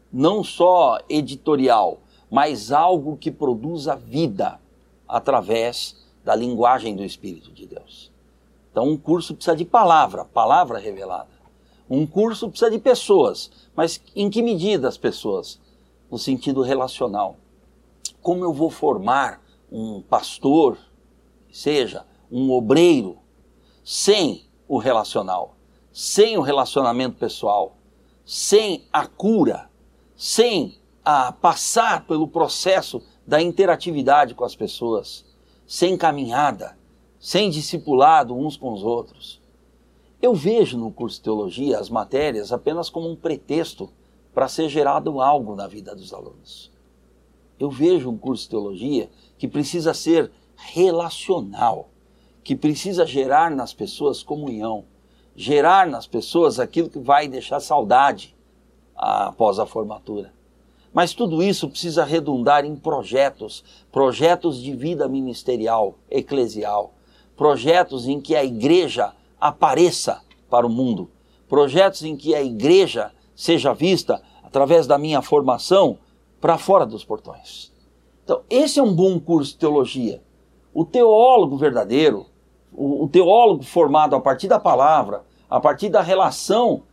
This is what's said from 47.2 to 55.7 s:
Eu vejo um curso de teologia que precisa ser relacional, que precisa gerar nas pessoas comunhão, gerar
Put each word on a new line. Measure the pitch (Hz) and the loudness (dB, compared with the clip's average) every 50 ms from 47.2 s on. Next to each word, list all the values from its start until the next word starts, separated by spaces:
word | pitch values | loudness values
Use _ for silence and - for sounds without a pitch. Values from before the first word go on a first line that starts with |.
| _ _ _ _ _ _ _ - | _ _ _ _ _ _ _ -8
Eu | 135 143 | -8 -8
vejo | 135 120 151 170 185 170 131 127 | -4 0 2 2 2 2 0 -4
um | 117 107 | -8 -8
curso | - 127 127 104 - | -6 -6 -6 -6 -8
de | - | -8
teologia | - 110 101 101 98 90 107 139 147 117 - - _ _ _ _ _ _ | -8 -6 -6 -8 -10 -10 -6 -4 -4 -4 -4 -6 _ _ _ _ _ _
que | - 127 | -10 -6
precisa | - 147 147 - - 175 156 165 151 | -6 -6 -6 -4 -6 -4 -2 -2 -2
ser | - - 156 165 165 135 - _ _ _ _ _ | -2 0 0 2 2 2 0 _ _ _ _ _
relacional, | _ - - - 170 180 190 165 165 170 165 - - - - - 170 110 98 98 101 120 117 - - - _ _ _ _ _ _ _ _ _ _ _ - | _ -20 -8 0 2 2 2 2 0 -4 -6 -10 -8 -4 -4 -4 -4 -4 -8 -6 -2 -2 -2 -2 -2 -8 _ _ _ _ _ _ _ _ _ _ _ -10
que | - 139 | -8 -6
precisa | 120 - 151 151 139 - 185 196 175 170 | -2 -2 -2 -2 -4 -6 -4 -2 0 0
gerar | - 123 139 131 131 135 151 165 170 | 0 0 -2 0 2 2 2 2 2
nas | 151 135 120 - - | 0 -4 -8 -8 -10
pessoas | - 107 98 - - 143 143 127 - - | -10 -10 -10 -8 -4 -2 -2 -2 -4 -6
comunhão, | - 151 151 147 139 117 107 110 113 110 104 - _ _ _ _ _ _ _ _ _ _ | -10 -10 -8 -8 -8 -8 -8 -6 -6 -8 -8 -10 _ _ _ _ _ _ _ _ _ _
gerar | - - - - 147 143 160 | -10 -4 0 2 4 4 6